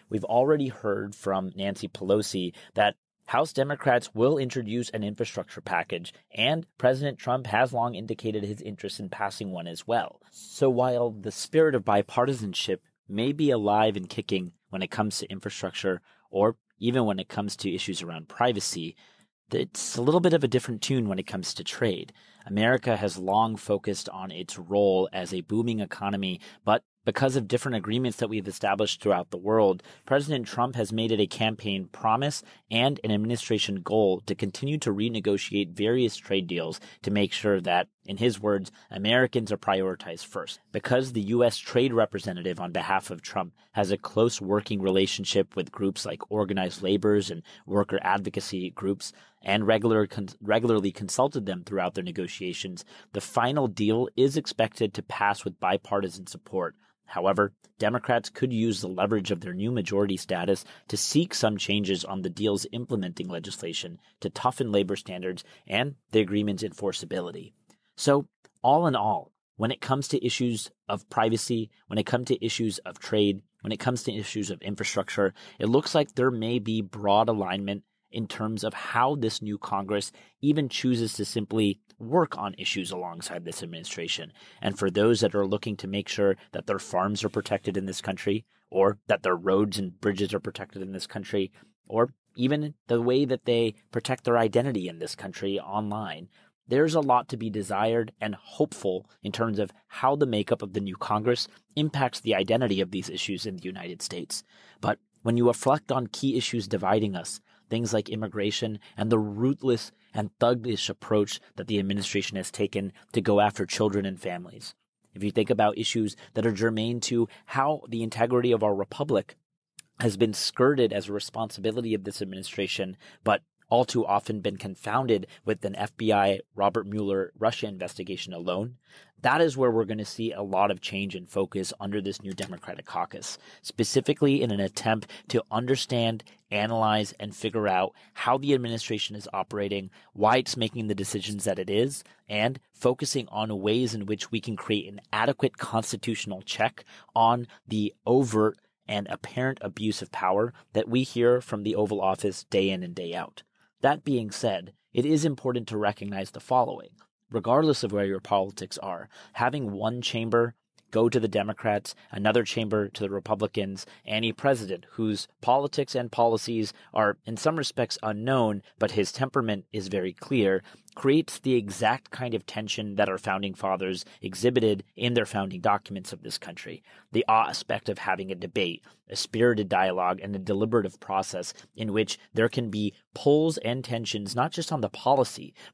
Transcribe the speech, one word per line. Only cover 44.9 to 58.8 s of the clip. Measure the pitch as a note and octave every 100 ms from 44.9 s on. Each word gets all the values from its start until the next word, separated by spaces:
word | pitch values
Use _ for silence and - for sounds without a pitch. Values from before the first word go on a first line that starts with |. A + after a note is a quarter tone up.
| F#2+ G2 - F#2+ G2 F#2
with | - E2+
groups | - G2 - -
like | D#2+ -
organized | G#2+ G2 F#2+ F#2 E2
laborers | F#2+ G2 G#2 G#2 F#2+
and | E2 - - -
worker | G2 G2+ -
advocacy | F#2+ G2+ G2 - - F#2 F2+
groups, | - G2 G2+ - - _ _
and | - G#2
regular | G#2 A2 A2+ A2 G2+
con-, | - F#2+ -
regularly | G#2+ A2 A#2 G#2+ G2
consulted | - G2 - C#3 C#3+ G2
them | F2+
throughout | E2+ G2 F2+
their | F#2+
negotiations, | F2+ F2 F2 - F#2 F2 F#2+ F2 - - -
the | G2+
final | - B2+ A#2+ D3 B2+
deal | F#2+ G#2 A2+ B2 -
is | C3+ D3
expected | - - A2+ - A2
to | -
pass | - - G2+ G2+
with | G2 F2
bipartisan | F2+ G2 - G2+ F#2+ F#2 F2+
support. | E2+ - F#2+ E2+ - _ _ _
However, | F2 F#2+ G2 G2+ _ _ -
Democrats | G#2+ A#2+ - A#2 -
could | - C3
use | A2+ A2+ F#2+